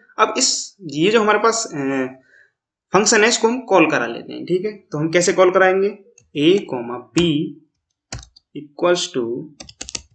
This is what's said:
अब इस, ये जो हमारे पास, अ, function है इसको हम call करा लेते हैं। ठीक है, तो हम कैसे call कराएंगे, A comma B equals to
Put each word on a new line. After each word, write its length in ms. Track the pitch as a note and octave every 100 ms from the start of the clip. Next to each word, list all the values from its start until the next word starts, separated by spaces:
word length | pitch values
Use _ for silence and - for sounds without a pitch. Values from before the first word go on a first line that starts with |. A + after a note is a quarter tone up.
| _ -
अब 140 | A3 -
इस, 120 | - - - _ F3
ये 180 | C#3 F#3
जो 100 | A3+
हमारे 180 | G#3+ G#3
पास, 240 | A3+ A3 -
अ, 140 | D3 C3+ C3+ B2+ - _ _ _ _ _ _ _
function 300 | F#3 G#3 A3+
है 60 | A3
इसको 180 | A#3 A3+
हम 120 | B3+ B3
call 240 | F#3+ D3+
करा 140 | C#3 A#2
लेते 280 | A#2 -
हैं। 120 | B2 B2+
ठीक 200 | F#3 G#3
है, 60 |
तो 260 | G#3 _ D3+
हम 140 | D#3+
कैसे 220 | F3 F3
call 180 | E3+ F#3
कराएंगे, 380 | F#3 F#3 F#3+ G3 G#3+ _ _ _ D3
A 240 | D#3 G3 -
comma 320 | B2+ A#2+ A#2+ -
B 140 | D#3+ E3+ D3+ D#3+ - _ _ _ _ _ - - _ _ -
equals 500 | D3 - F3 F3 -
to 100 | C3+ A#2 C3 D#3 _ - _ - - -